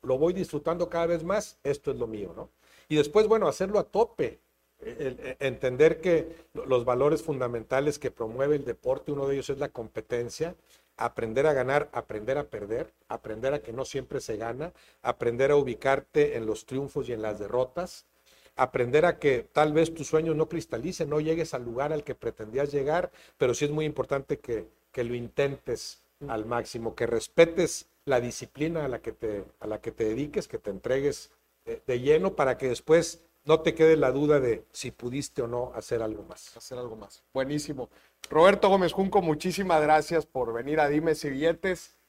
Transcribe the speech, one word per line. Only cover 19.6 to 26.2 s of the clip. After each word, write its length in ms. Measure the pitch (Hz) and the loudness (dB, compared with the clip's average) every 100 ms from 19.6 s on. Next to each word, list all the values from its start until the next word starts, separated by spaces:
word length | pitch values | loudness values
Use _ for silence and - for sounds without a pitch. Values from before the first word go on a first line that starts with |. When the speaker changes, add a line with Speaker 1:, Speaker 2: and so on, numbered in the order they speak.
| 156 | 4
Speaker 1:
vez 220 | 151 165 | 4 2
tus 140 | 165 139 | -2 0
sueños 260 | 156 165 | 0 2
no 140 | 151 160 | 0 0
cristalicen, 600 | 165 - 117 143 180 151 | -4 -6 -6 -6 -6 -2
no 120 | 151 | -2
llegues 340 | 156 165 160 | 0 -2 -2
al 100 | 131 | -6
lugar 280 | 120 117 143 | -6 -4 -2
al 100 | 156 | -4
que 140 | 147 127 | -6 -8
pretendías 560 | 117 - 107 123 143 | -8 -8 -6 -2 -2
llegar, 400 | 143 135 165 180 _ - _ | 0 0 0 -2 _ -20 _
pero 180 | 131 | 0
sí 100 | 117 | 2
es 60 | 147 | 0
muy 140 | 151 | 0
importante 540 | 156 147 - 139 135 139 | -2 -4 -4 -4 -4 -8
que, 300 | - 113 87 _ _ | -4 -6 -8 _ _
que 140 | - | -6
lo 100 | 117 | -4
intentes 880 | 120 117 - 143 139 - 113 - - _ _ | -4 -6 -2 -2 -2 -8 -8 -8 -16 _ _